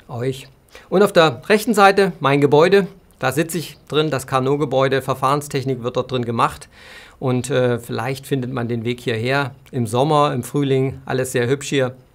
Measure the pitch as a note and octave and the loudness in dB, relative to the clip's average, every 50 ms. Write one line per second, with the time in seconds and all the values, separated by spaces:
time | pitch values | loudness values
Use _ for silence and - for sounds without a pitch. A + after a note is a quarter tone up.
0 | - - D3 A#2 B2 C3+ C3 - - - _ _ _ _ - - - - - F#3 | -18 -14 -10 -6 -4 -6 -6 -6 -10 -20 _ _ _ _ -20 -20 -6 0 2 2
1 | G#3 G3 - F3 D#3+ D#3 B2 - - - G#3+ G#3 - - G#3+ G#3 G3 G3 G3 G3+ | 4 4 6 6 4 4 2 -2 0 0 0 2 2 0 4 6 6 6 6 4
2 | G3 F3+ E3+ - C#3+ C3+ C#3 C#3+ C#3+ C#3 D3 D3 E3 F#3 F#3 G3+ F#3+ F3 - - | 2 2 0 0 0 2 2 4 4 4 6 6 6 6 6 4 2 0 -4 -14
3 | _ _ _ - - C3 B2+ D3 E3 E3 - E3+ C#3+ - - - _ - C3+ D3+ | _ _ _ -6 -4 -2 -2 -2 -2 -2 -4 -8 -8 -10 -14 -20 _ -4 -2 0
4 | D#3 D#3 D3 B2+ - - C3+ C3 B2+ C3 C#3+ C#3+ D3+ B2 C3 C3 C3+ C3+ C3 C3+ | 0 0 -2 -4 -4 -2 -2 0 0 0 0 0 0 0 2 2 2 2 0 0
5 | B2+ - B2+ - C#3 C3 C#3+ D3 C#3+ - - C#3 A#2+ C3+ C3 A#2 A2+ B2 - C3+ | -2 -2 -2 0 0 0 0 0 -2 -4 -6 -4 -4 -4 -4 -4 -4 -4 -4 -4
6 | B2 - C3 B2+ A#2+ A#2 A#2 A#2 C3+ D#3 - - - - _ - - - - - | -4 -2 -4 -4 -2 -2 -2 0 0 -2 -2 -6 -18 -20 _ -20 -20 -20 -20 -20
7 | - - - - - C3 B2+ B2 A#2+ C3+ C#3+ C3 B2+ B2 A#2+ A#2 A#2+ - B2 A2+ | -20 -20 -12 -6 -2 -2 0 -2 -2 -2 0 0 2 0 0 -2 -6 -8 -8 -6
8 | A2+ B2+ C3+ C3+ - - D3 C3+ B2 B2 C3+ B2+ A#2 A2+ A#2+ A#2 A2 A#2+ B2 B2 | -6 -6 -8 -8 -6 -4 -4 -4 -4 -4 -6 -6 -4 -4 -4 -4 -4 -4 -6 -4
9 | - B2+ A#2 A2 A2+ B2+ C3+ C#3+ C#3+ B2+ - - - - - C3 A#2 G2+ A2 B2 | -4 -4 -4 -2 -2 -2 0 -2 -2 -4 -8 -14 -16 -8 -4 -4 -4 -2 0 0
10 | C#3 D#3 D#3 D3 C#3+ D3 C#3+ B2 A#2+ - - D3 C#3+ C3+ C3+ C3 C3 C3+ C3 - | 2 2 2 2 2 0 0 -4 -6 -4 -4 -2 0 0 0 0 0 -2 -4 -8
11 | - - C3 B2+ C3 B2+ - B2+ A#2+ A#2+ C#3+ C#3 - - D3+ C#3 C3 B2+ C3 - | -8 -6 -4 -4 -4 -2 -2 -2 0 0 -2 -2 -4 -2 -2 0 0 -2 -4 -10
12 | - _ | -18 _